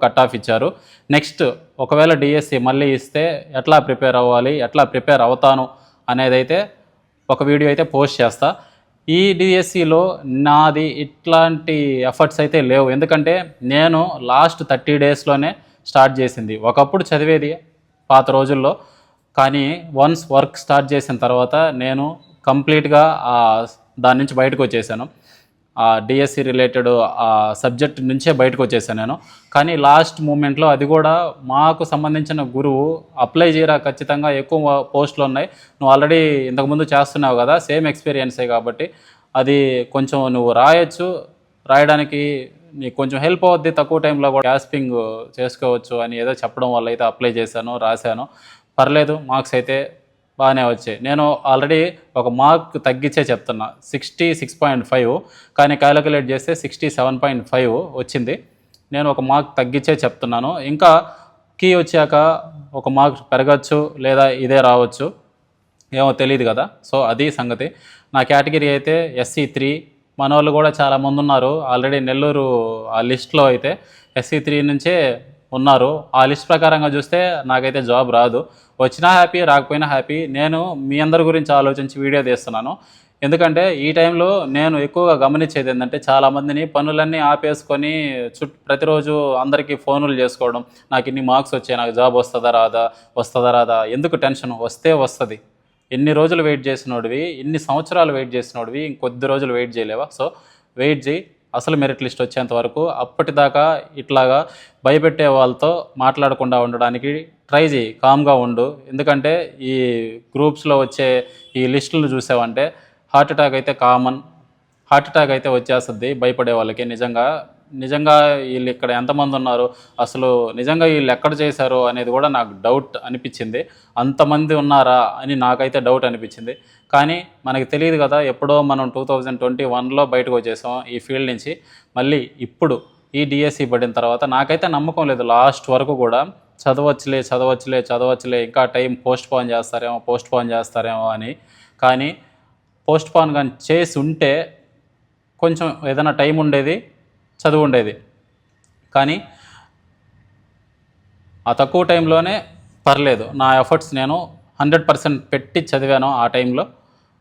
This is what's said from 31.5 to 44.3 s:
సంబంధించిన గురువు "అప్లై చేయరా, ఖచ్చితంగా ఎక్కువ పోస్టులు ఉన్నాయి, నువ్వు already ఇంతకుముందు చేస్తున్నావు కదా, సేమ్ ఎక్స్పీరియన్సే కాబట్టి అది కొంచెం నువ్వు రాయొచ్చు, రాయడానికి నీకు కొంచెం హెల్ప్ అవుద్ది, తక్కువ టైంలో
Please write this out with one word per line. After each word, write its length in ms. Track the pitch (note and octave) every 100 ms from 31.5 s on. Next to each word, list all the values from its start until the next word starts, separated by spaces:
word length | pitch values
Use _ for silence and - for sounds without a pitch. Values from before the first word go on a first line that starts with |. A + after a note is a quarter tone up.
| C3+ D#3 E3
సంబంధించిన 560 | D#3 D3 D3+ D#3 D3+ D#3 C3 B2+
గురువు 260 | C#3+ C3+ D3+ D#3+ - C3+
"అప్లై 300 | B2+ D#3+ E3+
చేయరా, 260 | D#3 D#3+ D3
ఖచ్చితంగా 520 | C#3 C3 C#3+ D3 D3+ C#3
ఎక్కువ 340 | C#3 D#3+ D3 C#3 C3+
పోస్టులు 300 | C#3+ C#3+ -
ఉన్నాయి, 240 | C3+ C3 D3 - _ _
నువ్వు 120 | C3+
already 260 | C#3 D3 E3 D#3 C#3+ C3
ఇంతకుముందు 380 | B2+ C#3 D3+ D#3
చేస్తున్నావు 460 | C#3+ C#3 D3 C#3+ A#2+
కదా, 140 | B2 E3
సేమ్ 300 | E3 D3+ D#3
ఎక్స్పీరియన్సే 540 | C#3+ D3+ C#3 B2+ B2 B2
కాబట్టి 420 | A#2 A#2 A2+ E3 - _ _ _
అది 240 | C3 C3 C#3+ C3+ B2+ A#2+
కొంచెం 280 | C3+ C3+ C#3+ C3
నువ్వు 200 | B2 A#2+
రాయొచ్చు, 560 | A#2 C#3 E3+ E3+ - F3+ E3+ - _ _ _ -
రాయడానికి 560 | C3+ D3 D3+ D3 C#3+ D3 C#3 B2+ _ _
నీకు 220 | D3 C3 -
కొంచెం 220 | C3 C3+
హెల్ప్ 260 | D#3 F3+ F#3
అవుద్ది, 220 | E3+ D#3+ D#3+
తక్కువ 180 | D3 D#3+
టైంలో 300 | D3+ D3 C#3+